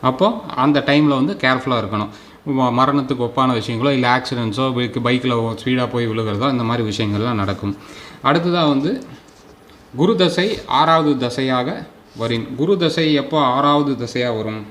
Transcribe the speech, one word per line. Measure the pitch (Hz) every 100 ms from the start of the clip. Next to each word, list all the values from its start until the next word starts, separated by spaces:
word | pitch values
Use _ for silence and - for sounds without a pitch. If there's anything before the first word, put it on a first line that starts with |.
| 127
அப்போ | 127 196 226 175 -
அந்த | 135 143 135
டைம்ல | 147 151 139
வந்து | 143 101
கேர்ஃபுல்லா | 131 131 135 120
இருக்கணும். | 104 107 107 - - - - 135
ம-, | 127 120
மரணத்துக்கு | 131 143 131 131 120
ஒப்பான | 117 127 120
விஷயங்களோ | 107 113 135 135
இல்ல | 123 127
ஆக்சிடென்ட்ஸோ, | 127 123 113 104 131 123
பைக், | 123 135 120
பைக்ல | 127 127 120 113 110
ஸ்பீடா | - 127 120
போய் | 123 120
விழுகிறதோ, | 110 110 101 131 127
இந்த | 117
மாதிரி | 120 110
விஷயங்கள்லாம் | 101 107 104 113 110
நடக்கும். | 98 92 101 98 - - - - 135
அடுத்ததா | 143 175 175 151
வந்து | 139 147 262 - - - - - - - - - 120
குரு | 175 208
தசை | 180 - 196 220 - 131
ஆறாவது | 160 165 151 139
தசையாக | 123 120 131 127 123 - 185 - - -
வரின். | 117 117 110 127
குரு | 160 196
தசை | 165 160 156 147
எப்போ | 135 156 139
ஆறாவது | 127 143 147 143 123
தசையா | 117 127 123 113
வரும்? | 110 107 104